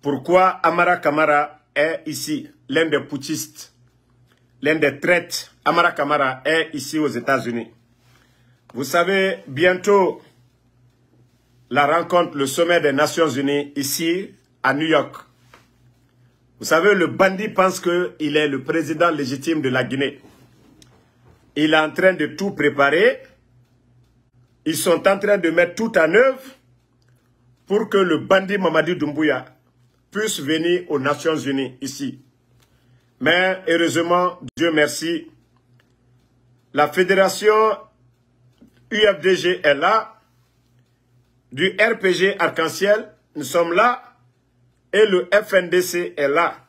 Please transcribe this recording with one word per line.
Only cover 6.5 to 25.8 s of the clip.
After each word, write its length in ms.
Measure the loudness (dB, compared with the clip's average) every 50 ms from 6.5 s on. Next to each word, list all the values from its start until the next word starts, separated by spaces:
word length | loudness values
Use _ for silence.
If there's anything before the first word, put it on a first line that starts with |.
| 0 0 -2 -4 -8
ici 240 | -12 -10 -6 -4
aux 120 | -2 -2 -2
États-Unis. 640 | -2 -4 -2 0 -2 0 -2 -4 -6 -6 -8 -10 _ _ _ _ _ _ _ _ _ _ _ _ _ _ _ _ _ _ _ _ -10
Vous 120 | -10 -8
savez, 520 | -2 0 0 0 2 0 0 0 -2 -2 -6 -12
bientôt, 760 | -14 -4 2 2 2 2 2 2 2 4 4 4 2 0 -6 -12 -20 _ _ _ _ _ _ _ _ _ _ _ _ _ _ _ _ _ _ _ _ _ _ _ _ _ _ _ _
la 160 | 0 0 2
rencontre, 500 | 2 2 0 0 2 2 2 2 0 -2
le 80 | -4 -4
sommet 340 | -4 0 -2 0 2 2 2
des 140 | 2 2 2
Nations 340 | 2 0 0 2 0 0
Unies 460 | 0 0 -2 -2 -2 -2 -2 -4 -6 -8
ici 560 | -8 -6 -6 -6 -4 -2 -2 -2 -4 -6 -10 -16 _ _ _ _ _
à 120 | -2 -2 -2
New 120 | 0 0
York. 360 | 2 2 0 0 -2 -10 -20 -20 _ _ _ _ _ -20 _ _ _ _ _ _ _ _ _ _ _ _ _ _ _ _ _ _ _ _ _
Vous 60 | -4
savez, 300 | 0 0 2 4 4 2
le 120 | 2 2
bandit 420 | -2 0 0 0 0 0 -2 -8 -6
pense 300 | -2 0 0 0 0 -2
que 360 | -4 -2 -2 -2 -2 -4 -6 _
il 180 | -6 -2 0
est 100 | 0 0
le 160 | 0 -2 -6 -6
président 480 | -4 -4 -4 -2 -4 -2 0 0 0
légitime 500 | 0 -2 -4 -6 -6 -6 -4 -4 -4 -2
de 80 | -2 -2
la 140 | -2 -2 -2
Guinée. 380 | -2 -4 -4 -4 -4 -6 -10 _ -20 _ _ -20 _ _ _ _ _ _ _ -20 _ _ _ _ _ _ _ _ _ _ _ _ _ _
Il 180 | -2 0 2 4
est 40 |
en 140 | 2 2 0
train 220 | -2 2 2 2 2
de 140 | 2 -4
tout 240 | -6 -4 -6 -6 -6
préparer. 680 | -4 0 0 0 2 2 2 2 4 4 2 2 2 0 -12 -20 _ _ _ _ _ _ _ _ _ _ _ _ _ _ _ _ _ _ _ _ _ _ _ _ _ _ _
Ils 120 | -6 -4
sont 300 | -2 2 2 2 4 4
en 120 | 2 2 2
train 180 | 2 2 2
de 120 | 2 2 0
mettre 260 | 2 2 2 2 0
tout 220 | -4